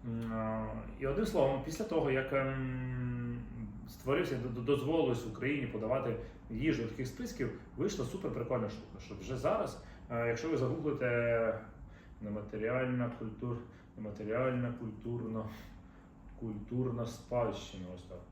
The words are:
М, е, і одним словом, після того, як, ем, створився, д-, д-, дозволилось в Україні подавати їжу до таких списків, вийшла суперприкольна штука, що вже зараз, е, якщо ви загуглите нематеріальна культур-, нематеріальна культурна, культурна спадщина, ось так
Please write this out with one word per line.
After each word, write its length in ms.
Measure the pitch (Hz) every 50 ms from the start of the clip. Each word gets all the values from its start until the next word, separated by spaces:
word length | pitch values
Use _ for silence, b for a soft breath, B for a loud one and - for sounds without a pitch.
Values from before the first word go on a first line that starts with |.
| 120
М, 280 | 120 113 113 113 113
е, 340 | 113 110 110 110 110 110 110 110 110 113 - - - -
і 60 | 135
одним 200 | 135 143 190 220
словом, 360 | - - 160 135 135 135 131 -
після 200 | - - - 214
того, 260 | - 170 156 139 139
як, 220 | 131 131 131 -
ем, 1080 | 139 135 135 135 135 135 131 131 127 127 127 127 127 127 123 123 120 120 120 120 120 120 120 - 120 120 110 101 - - - -
створився, 460 | - - - 131 143 170 175 - 139
д-, 140 | 123 123 123
д-, 120 | 113 127
дозволилось 680 | 113 143 143 131 - 147 165 165 147 131 120 117 -
в 40 | 110
Україні 360 | - - 123 139 147 139 123
подавати 500 | 101 - 107 110 110 131 135 131 120 110 B B B B B B -
їжу 320 | 117 113 139 160 143 117
до 60 | 113 104
таких 180 | - - 127
списків, 540 | - - - 247 - - - 127 - B B B B -
вийшла 280 | 123 160 214 - - 131
суперприкольна 680 | - - 185 - 135 110 123 117 - 131 117 107 104
штука, 300 | - - - - - -
що 140 | - - 104 95
вже 160 | 92 - 131
зараз, 460 | 120 - 151 - 165 - 123 - - B B B B B -
е, 160 | 117 117 117 117
якщо 200 | 113 - 156 165
ви 80 | 156
загуглите 1040 | 123 131 123 - - 147 151 - - 127 123 120 120 117 117 117 113 113 110 110 - - - - - - B B B B B B -
нематеріальна 920 | 107 104 104 107 104 - 110 104 107 120 127 127 131 127 127 123 120 120 - -
культур-, 400 | 113 107 107 - 123 123 120 117 - B B B B B -
нематеріальна 760 | - 107 104 104 110 104 104 110 123 131 131 127 123 123 120 120 -
культурна, 640 | 117 107 104 - - 117 117 113 107 110 113 110 104 110 - - B B B B B B B B B B B - - - - -
культурна 680 | 117 110 104 104 - - 123 127 127 127 117 117 117
спадщина, 800 | 117 - - - - 120 120 117 107 98 - - - - 92 90 90 92
ось 80 | 90
так 180 | - 90 92 87 - -